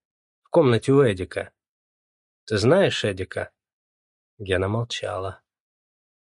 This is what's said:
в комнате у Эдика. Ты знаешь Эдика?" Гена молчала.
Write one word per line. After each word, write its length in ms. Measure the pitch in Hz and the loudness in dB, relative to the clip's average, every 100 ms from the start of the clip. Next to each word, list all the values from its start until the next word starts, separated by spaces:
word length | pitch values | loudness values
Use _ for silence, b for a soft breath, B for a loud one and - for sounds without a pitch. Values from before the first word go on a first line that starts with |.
| _ _ _ _ | _ _ _ _
в 80 | _ | _
комнате 420 | 170 139 113 - | 4 4 4 4
у 100 | 139 | 4
Эдика. 480 | 131 92 87 95 - _ _ _ _ _ _ _ _ _ | 4 0 -6 -8 -10 _ _ _ _ _ _ _ _ _
Ты 140 | - 104 | -6 0
знаешь 460 | 113 180 156 - | 4 4 2 0
Эдика?" 480 | 110 95 92 - - _ _ _ _ _ _ _ _ - | -4 -4 -8 -8 -10 _ _ _ _ _ _ _ _ -12
Гена 320 | 95 90 95 | -4 -2 0
молчала. 760 | 113 117 - 101 92 95 - _ _ _ _ _ _ _ _ _ | -4 -6 -8 -8 -8 -8 -12 _ _ _ _ _ _ _ _ _